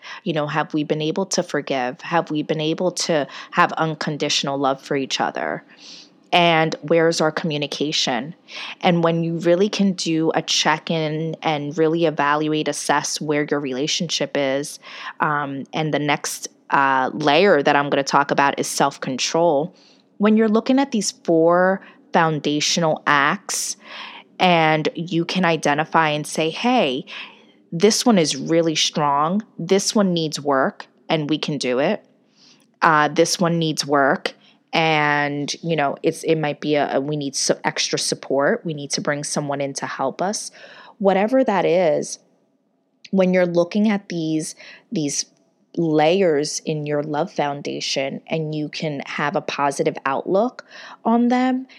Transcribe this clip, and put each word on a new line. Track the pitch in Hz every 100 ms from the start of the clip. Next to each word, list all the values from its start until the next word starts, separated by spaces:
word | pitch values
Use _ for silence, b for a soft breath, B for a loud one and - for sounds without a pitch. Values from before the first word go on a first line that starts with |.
| B B
You | 175
know, | 156 147
have | 151 151
we | 156
been | 147 151
able | 156 160 190
to | -
forgive? | 175 147 139 135 123 135
Have | - 170 160
we | 151
been | 143 156
able | 156 165 180
to | 175 - 156 135 B B
have | - 170
unconditional | - 160 151 - 147 147 - 147 139
love | 139 135
for | - 143
each | 135 -
other? | 92 - 78 82 - B B B B _ -
And | 175 170 160 160 -
where's | 151 165 165 160
our | 160
communication? | - 170 147 143 - 147 160 - 120 147 - B B B B
And | 185 170
when | 165 165
you | 165 165
really | 165 175 208
can | - 202
do | 180 165 160 160
a | -
check-in | 156 - 165 156 - 165 156 156 160 160
and | 160 151 147 139
really | 160 165 165
evaluate, | 156 143 151 156 151 147
assess | 147 - 147 151 -
where | 147 147 151
your | 147
relationship | 143 127 156 - 165 - 143 143
is, | 139 135 151 - B B B B
um, | 160 147 143 139 120
and | 147 156
the | 143
next, | 147 147 - - - _ -
uh, | 139 139 131 127
layer | - 151 151 202 151
that | 147 143
I'm | 143
gonna | 143
talk | 139 143 143
about | 151 139 -
is | -
self-control. | - 143 - - 127 - 165 175 143 175 b b b b -
When | 208 214
you're | 226
looking | 220 226 262
at | 277
these | 220 185
four | - - 165 165 175 185 196 B B _
foundational | 185 165 151 147 147 - 175 160 - -
acts | 143 143 190 - - - - B B B B B -
and | 180 170 160 156 151 -
you | 170 165 170
can | 185 175
identify | 160 151 147 156 170 156
and | 151 147
say, | - 160
"Hey, | 160 240 254 156 127 - B B B B B -
this | 165 208 - 254
one | 202
is | 156 135
really | 151 165 165 151
strong. | - 160 147 143 156 202 - -
This | 170 196 - 226
one | 196
needs | 170 156 151
work | 143 135 165 - - _ -
and | 160 147
we | 156
can | - 139
do | 127 127
it. | 160 214 _ _ _ b b b b -
Uh, | 175 151 151
this | 151 165 -
one | 170 170
needs | 160 - 143
work." | 143 135 180 - - b b _
And, | - 160 156 147 147 147 143 143 -
you | 165 156
know, | 143 -
it's, | 160 156
it | - 160
might | 147 147
be | 147 147
a, | - 131
a, |
we | 139 151
need | 139 -
some | - -
extra | - - - 147
support. | - - - 135 147 233 175
We |
need | 147 143
to | -
bring | - 143
someone | 147 165 143 143
in | 139
to | 139 131
help | - 135 -
us. | 180 214 - B B B B B
Whatever | 196 185 214 262
that | 262 196 160
is, | 170 170 147 - - _ _ _ _ _ _ _ _ -
when | 190 185
you're | 185 180
looking | 170 170 214 214
at | 202 -
these, | 170 160 156 156 - B B B
these | 160 147 - - _ _ _ _ -
layers | 165 151 156 190 185 143 151 - 156
in | 156 147
your | 147
love | 151 147 180
foundation | - 147 143 - 143 - 147 135 139 -
and | 160 151
you | 151 147
can | - 160 139 -
have | - 147 151
a |
positive | 151 - 143 139 156 - -
outlook | 135 - 190 240 - - B B B 220
on | 233 240
them, | 247 254 254 262